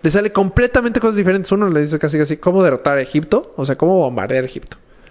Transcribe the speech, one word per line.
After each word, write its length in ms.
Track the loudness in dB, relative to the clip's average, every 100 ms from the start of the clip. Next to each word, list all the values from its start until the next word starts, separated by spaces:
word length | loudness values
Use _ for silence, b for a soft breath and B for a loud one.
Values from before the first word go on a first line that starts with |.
le 80 | 0
sale 220 | 0 0
completamente 680 | 0 0 2 2 2 0 0
cosas 160 | 0 0
diferentes. 340 | 0 0 0
Uno 200 | 0 2
le 100 | 0
dice 180 | 0 -2
casi, 200 | -2 0
casi, 180 | -2 0
"¿Cómo 260 | 0 2
derrotar 360 | 2 2 0 0
a 20 |
Egipto?". 540 | 0 -2 0 -2 -2 -6
O 80 |
sea, 120 | -4 0
"¿Cómo 200 | 2 2
bombardear 480 | 2 -2 -2 -2
Egipto?". 320 | -2 -8 -16 -20 b b b